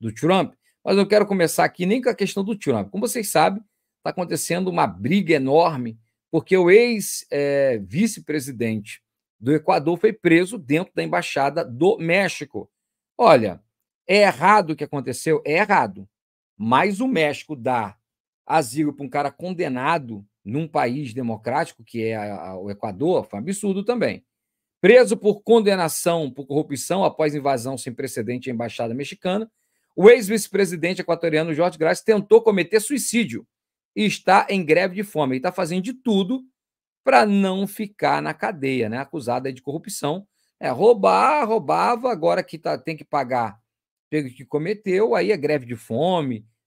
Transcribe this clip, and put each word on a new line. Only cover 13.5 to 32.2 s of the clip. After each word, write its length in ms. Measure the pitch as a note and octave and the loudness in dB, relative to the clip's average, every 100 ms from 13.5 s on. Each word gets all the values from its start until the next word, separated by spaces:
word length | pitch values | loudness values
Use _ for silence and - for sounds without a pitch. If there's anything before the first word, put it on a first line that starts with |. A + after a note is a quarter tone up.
| E2+ _ _ _ _ - | -6 _ _ _ _ 0
é 120 | G3+ | 4
errado 520 | G3 B2 F3+ G#3+ D#3+ | 4 4 4 4 2
o 60 | D3+ | -6
que 80 | |
aconteceu? 580 | D3 F3+ C3 A#2+ D#3+ D3+ | -8 -8 -8 -6 -2 -2
É 100 | D3 | 0
errado. 540 | D#3+ G#3 F#3 A2+ G2 G2 _ _ _ _ - | 0 2 0 0 -6 -20 _ _ _ _ -8
Mas 440 | A2+ C3 G3 G3 | 0 2 2 -2
o 80 | C4 | -2
México 480 | F3 D3+ C#3 - C#3+ | 0 0 -2 -10 -8
dá 400 | B2 B2 G2+ - _ _ _ _ - | -4 -2 -4 -10 _ _ _ _ -2
asilo 460 | D#3 B2 C#3 D3 | -2 0 -2 -4
pra 120 | C#3+ | -6
um 40 | C3+ | -6
cara 220 | C#3+ C#3 | -4 -4
condenado 960 | - F3+ F3 D#3 B2 C#3+ E3+ A#2+ G#2 G2+ _ | -6 -10 -6 -4 -2 -2 -2 -4 -14 -18 _
num 220 | G2 C#3 D#3+ | -10 -8 -4
país 460 | D#3 B2 C3+ C3+ | -2 -2 -4 -8
democrático, 720 | B2 A#2+ A2 A#2+ C#3 D#3+ - | -6 -6 -6 -4 -4 -4 -10
que 180 | A2+ A#2 | -12 -6
é 120 | A2 A2 | -4 -4
a, 320 | G#2 G2 F2+ | -8 -10 -12
a, 100 | F#2 | -12
o 120 | G2+ | -10
Equador, 540 | G2+ A2 F#2 D#3+ D3+ | -8 -10 -4 -2 -2
foi 140 | - G#2 | -4 -8
um 40 | |
absurdo 420 | D3+ G3 G#3 G3 | -8 -6 -4 -4
também. 400 | G3+ A#3+ C3 F2+ _ _ _ _ _ _ | -4 -2 -2 -4 _ _ _ _ _ _
Preso 360 | F3+ B3 G#3 A3 | 6 8 6 2
por 260 | G#3 G3+ | 0 0
condenação 880 | - A#3 G3+ F#3+ E3 - F3 E3+ C#3 | 4 4 4 0 -2 -2 -2 0 -2
por 160 | C3+ C3+ | -8 -4
corrupção 580 | C#3+ D3+ C3 - F#3 | -4 -4 -6 -4 0
após 300 | E3+ - D#3 | 0 0 -2
invasão 420 | D3 C#3 C3 B2 C3 | 0 -2 -2 -4 -8
sem 160 | C3+ | -10
precedente 580 | A#2 C3 B2+ A2 B2 C3 | -10 -8 -6 -6 -6 -6
à 20 | |
embaixada 420 | A#2 A#2 - A#2 | -6 -6 -6 -6
mexicana, 560 | B2+ C#3+ - F3+ G3+ A3+ _ _ _ _ | -6 -10 -8 -4 -4 -6 _ _ _ _
o 140 | - G3+ | 6 8
ex-vice-presidente 920 | B3+ F#3+ A3 - G3 F#3 F3 E3+ F#3 | 8 4 -2 -2 0 0 -2 -4 -4
equatoriano 540 | F3 E3 E3+ D3+ E3 | -4 -2 0 0 0
Jorge 240 | D3 F3+ E3 | 0 -2 0
Graça 240 | D#3 F3+ | 0 0
tentou 380 | - G#3+ | 2 0